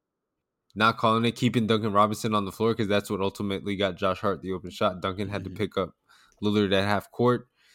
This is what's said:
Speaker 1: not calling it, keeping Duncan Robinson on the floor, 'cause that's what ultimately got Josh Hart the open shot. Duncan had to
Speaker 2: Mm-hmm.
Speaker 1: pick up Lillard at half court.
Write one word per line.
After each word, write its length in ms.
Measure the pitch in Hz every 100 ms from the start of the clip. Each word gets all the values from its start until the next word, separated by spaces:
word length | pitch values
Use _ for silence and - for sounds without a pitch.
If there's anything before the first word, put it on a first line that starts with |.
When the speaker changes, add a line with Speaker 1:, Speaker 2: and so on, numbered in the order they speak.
| _ _ _ _ _ _ _ 98
Speaker 1:
not 220 | 110 117
calling 280 | 113 113 117
it, 100 | 113
keeping 320 | 123 123 110
Duncan 260 | 113 110
Robinson 400 | 101 107 107 117 107
on 100 | 98
the 60 |
floor, 220 | - 113 110
'cause 120 | 101
that's 220 | 101 -
what 120 | 101
ultimately 540 | 98 - 101 98 92 95
got 200 | 98 87
Josh 240 | 95 92
Hart 220 | 104 87
the 100 | 92
open 160 | 92 92
shot. 320 | - 107 92
Duncan 280 | 95 92 98
had 140 | 101
to 60 | 95
Speaker 2:
Mm-hmm. 80 | 90
Speaker 1:
pick 200 | 98 -
up 180 | 90 - _ _ _ _
Lillard 300 | 104 104 98
at 120 | 98 101
half 240 | 101 -
court. 360 | - 120 120 - _ _